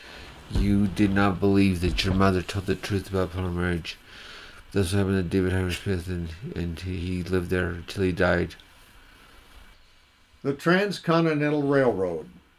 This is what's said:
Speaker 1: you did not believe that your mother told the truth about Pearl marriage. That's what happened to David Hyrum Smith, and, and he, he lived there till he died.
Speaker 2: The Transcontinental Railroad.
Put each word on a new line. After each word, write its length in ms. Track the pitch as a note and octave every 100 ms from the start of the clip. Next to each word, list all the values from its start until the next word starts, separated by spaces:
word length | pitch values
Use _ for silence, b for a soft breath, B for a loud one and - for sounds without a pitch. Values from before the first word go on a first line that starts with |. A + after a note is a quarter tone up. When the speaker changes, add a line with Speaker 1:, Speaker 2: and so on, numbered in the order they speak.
| B B B B -
Speaker 1:
you 360 | G#2 G2+ G2+ G2+
did 260 | F2 G2+
not 280 | G2 G2+ F2
believe 400 | G2+ G2 G2 F2
that 240 | F2+ -
your 100 | F#2+
mother 280 | F#2 G2 F#2
told 240 | - G2+ F#2+
the 80 |
truth 360 | - - G2 F#2
about 220 | F#2+ F2
Pearl 180 | F#2 F#2
marriage. 480 | F2 F2+ E2+ - - B B B B B B -
That's 200 | G2+ F2
what 60 | G2+
happened 180 | F#2+ F#2+
to 60 |
David 300 | E2+ F#2+ F#2
Hyrum 200 | F#2+ F2+
Smith, 360 | F2 G2+ F2+ F2+
and, 200 | F2 E2 E2 C#3+
and 240 | - E2+ D#2+
he, 160 | F#2 F2+
he 260 | F#2 F2+
lived 280 | F2 F#2 F2
there 280 | F2+ F2 F2 -
till 180 | G2+
he 80 | F#2
died. 420 | F2 F2+ F2 F2 - - b b b b b b b b b b - - _ _ _ _ _
Speaker 2:
The 120 | C#3
Transcontinental 1080 | C#3 E3 F#3 G#3 E3+ E3+ E3 E3 D3 D3 D3+
Railroad. 680 | C#3 C#3 B2 F#2+ F2+ D#2+ D2+ - _